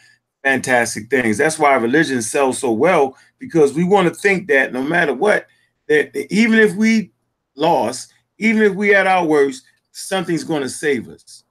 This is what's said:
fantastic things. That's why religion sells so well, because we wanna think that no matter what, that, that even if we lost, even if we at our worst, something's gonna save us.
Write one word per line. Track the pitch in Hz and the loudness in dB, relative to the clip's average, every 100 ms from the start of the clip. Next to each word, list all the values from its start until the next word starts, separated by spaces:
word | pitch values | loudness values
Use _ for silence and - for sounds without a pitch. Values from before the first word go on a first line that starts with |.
| _ _ _ _ | _ _ _ _
fantastic | 135 131 139 123 113 - 107 | -2 -2 0 0 0 -6 -4
things. | 131 117 101 | -2 0 0
That's | 151 156 | 0 2
why | 143 135 | 2 2
religion | 117 151 151 127 | 2 0 0 -2
sells | 113 147 135 117 | -4 -2 0 -2
so | 127 | -2
well, | 110 160 175 131 - _ - | 0 2 2 0 -4 _ -20
because | 131 165 143 | -4 2 2
we | 135 | 2
wanna | 180 202 170 | 2 2 2
think | - 202 190 - | 0 -2 -2 0
that | 139 131 | 0 0
no | 127 | -4
matter | 135 170 156 | -2 -2 0
what, | 127 208 190 - _ _ _ - | 0 0 0 -4 _ _ _ -2
that, | 151 135 | 0 0
that | 139 - | -8 -4
even | 190 226 220 | 0 2 4
if | 214 180 | 2 2
we | 220 226 180 _ _ _ _ 135 | 0 0 -2 _ _ _ _ -4
lost, | 160 147 113 131 - _ _ - | 0 0 -2 -6 -14 _ _ -4
even | 220 220 | 0 2
if | 214 | 2
we | 190 202 202 | 0 0 0
at | 190 | 2
our | 185 165 | 0 2
worst, | 151 139 131 _ _ _ | 2 2 -2 _ _ _
something's | - - 190 175 160 131 | -16 -8 -6 -4 -6 -4
gonna | 156 131 | -6 -6
save | - 151 123 87 | -4 -2 -2 -6
us. | 78 - - _ | -20 -20 -20 _